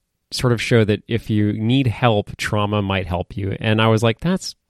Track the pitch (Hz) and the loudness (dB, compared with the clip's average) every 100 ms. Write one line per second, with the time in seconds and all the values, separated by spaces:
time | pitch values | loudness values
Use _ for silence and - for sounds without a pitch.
0 | _ _ _ - 127 117 - 120 104 104 | _ _ _ -4 0 0 2 2 2 0
1 | - 117 - 107 104 107 110 131 127 104 | -2 -4 -2 0 0 0 0 0 0 0
2 | 123 104 - - - 107 104 104 98 95 | 2 2 0 -6 -4 -2 0 0 0 -2
3 | 90 87 92 - 98 - 110 110 113 110 | -2 -6 -6 -8 -6 -4 0 2 4 4
4 | 117 113 170 185 - - _ | 2 0 -2 -4 -6 -16 _